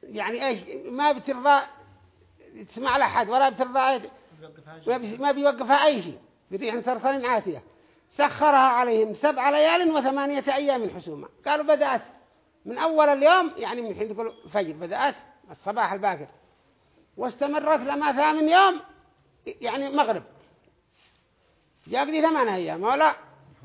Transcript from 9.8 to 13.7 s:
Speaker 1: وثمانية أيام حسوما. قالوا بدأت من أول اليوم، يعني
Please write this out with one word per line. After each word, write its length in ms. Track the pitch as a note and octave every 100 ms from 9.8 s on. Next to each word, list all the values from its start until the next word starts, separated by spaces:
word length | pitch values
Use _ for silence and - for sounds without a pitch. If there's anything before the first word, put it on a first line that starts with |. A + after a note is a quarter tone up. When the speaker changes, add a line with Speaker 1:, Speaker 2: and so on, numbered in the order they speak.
| F4
Speaker 1:
وثمانية 540 | D#4 C4 C#4 C#4 C#4+ C#4
أيام 420 | C#4 C#4+ C4 G#3+
حسوما. 380 | F3+ E3+ D3+ - _ -
قالوا 180 | D4+
بدأت 380 | D4 D4+ C#4+ B3 - - _ _ _ _
من 140 | - A#3+
أول 300 | D#4+ D#4 D4+
اليوم، 440 | C#4+ C#4+ F#4 E4 -
يعني 260 | G#3+